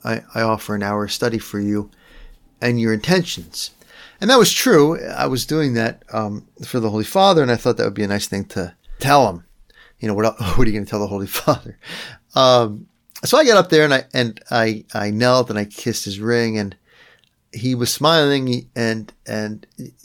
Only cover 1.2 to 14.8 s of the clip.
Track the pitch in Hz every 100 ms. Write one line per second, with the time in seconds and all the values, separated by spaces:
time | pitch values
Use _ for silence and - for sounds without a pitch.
1.2 | 120 113 - 104 104 104 104 _ _ -
2.2 | - - _ - 120 120 113 110 - 185
3.2 | 175 - - - - _ _ - - -
4.2 | 202 262 185 - 262 170 147 165 - -
5.2 | 135 127 - 156 143 117 113 - - 110
6.2 | 104 104 - - - 127 110 107 107 190
7.2 | 196 165 127 113 127 113 110 104 101 101
8.2 | - 98 95 98 87 - - - 135 143
9.2 | 110 87 - _ _ _ _ _ 110 101
10.2 | 110 - 98 110 117 104 98 107 101 101
11.2 | 98 - - - 117 - - - - -
12.2 | _ 135 131 123 113 104 - _ _ -
13.2 | - 269 277 202 180 156 151 131 - 131
14.2 | 117 104 - 120 110 107